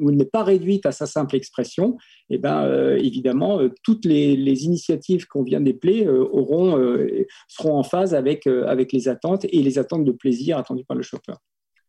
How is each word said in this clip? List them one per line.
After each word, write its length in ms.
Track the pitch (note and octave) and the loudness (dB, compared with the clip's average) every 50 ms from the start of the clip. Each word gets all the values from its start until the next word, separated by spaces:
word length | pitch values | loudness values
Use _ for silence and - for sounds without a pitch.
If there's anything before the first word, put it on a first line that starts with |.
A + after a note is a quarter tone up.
où 100 | D3+ C#3+ | 0 2
n'est 140 | C#3+ C#3+ C#3 | 2 2 2
pas 180 | - - A3 | 0 0 0
réduite 440 | G3+ F#3+ G3 F#3 E3+ F#3 G3+ G3 - | 2 2 2 2 2 0 0 0 0
à 60 | C#3+ | -2
sa 120 | B2+ - D3+ | -4 -4 -6
simple 320 | C#3+ - D#3 C#3 C#3+ C#3 | -6 -4 -4 -4 -2 -2
expression, 640 | C3 - - - - B2 - - D#3+ F#3 B3 A#3+ - _ _ _ _ _ - | -4 -4 -6 -6 -6 -6 -6 -4 -2 -2 -2 -2 -4 _ _ _ _ _ -6
eh 80 | - B2+ | -6 -4
ben, 260 | C#3+ C#3+ D3+ D3 C#3+ | -2 -2 -2 0 0
euh, 320 | C3+ C3+ C3+ C3 C3+ C#3 | 0 0 0 2 2 2
évidemment, 640 | - - B2+ A2 C3 B2+ C3 B2 C#3+ - F#3+ G#3 F3 | 2 0 0 -2 -2 -2 -2 0 0 0 0 0 2
euh, 80 | C3 B2 - - | 0 0 -2 -2
toutes 240 | - - A3 A3 - | 0 0 0 2 2
les, 300 | E3+ D3+ D3 D3 C#3+ C#3 | 2 2 2 2 2 2
les 280 | C3+ C3+ C#3 C3+ B2+ D3 | 2 2 0 0 0 0
initiatives 640 | E3+ F3 D#3+ - - D#3+ C#3+ - - F#3 F3 - | -2 -2 -2 -2 -2 -4 -2 -2 -2 -2 -2 -2
qu'on 160 | - - C#3 | -4 -4 -4
vient 180 | B2+ B2+ D#3 D3 | -4 -2 0 0
d'épeler, 460 | C#3+ C3+ B2+ - - F3+ G#3 A3+ G#3 | 0 0 0 0 0 0 2 2 2
euh, 200 | D#3+ C3 B2+ C3 - | 2 2 2 2 2
auront, 460 | - D3+ B2+ - D3+ E3+ F#3 F#3 D#3+ C3 | 0 0 0 0 2 2 2 2 4 2
euh, 480 | B2+ B2 B2 - - - A2 B2 B2+ - - - - | 2 2 2 0 0 -2 -2 -2 -4 -4 -8 -16 -20
seront 300 | _ - - D#3+ D#3 D3+ | _ -10 -4 -2 0 0
en 60 | C#3+ | 0
phase 320 | - - - F3+ G3 F#3 E3+ | 0 0 0 0 0 2 0
avec, 320 | C#3 B2+ C#3+ D3 D3 - | 0 2 0 0 0 0
euh, 200 | C#3 B2+ B2 - | 0 0 0 0
avec 240 | - C3 B2+ B2+ - | 0 0 0 0 0
les 180 | - C3 A#2+ C3+ | 0 -2 0 -2
attentes 360 | B2 - - E3 F#3+ G3 - | -2 -2 -2 -2 -2 -2 -2
et 180 | - - D#3+ | 0 0 2
les 160 | C#3 C#3 B2+ C#3 | 2 2 2 0
attentes 280 | B2+ - E3+ E3 D3 | -2 -2 -2 0 0
de 60 | C3+ | 0
plaisir 440 | A#2 - - C3+ A#2+ A#2 C#3 D#3+ D#3+ | 0 0 0 -2 -2 -2 -2 -2 -4
attendues 280 | C3+ - - C3 B2+ C3 | -4 -4 -6 -8 -8 -8
par 120 | - C3 | -8 -8
le 60 | B2+ | -8
shopper. 320 | B2 - - B2 _ - - - _ _ _ _ _ _ _ _ _ | -8 -8 -12 -16 _ -16 -18 -18 _ _ _ _ _ _ _ _ _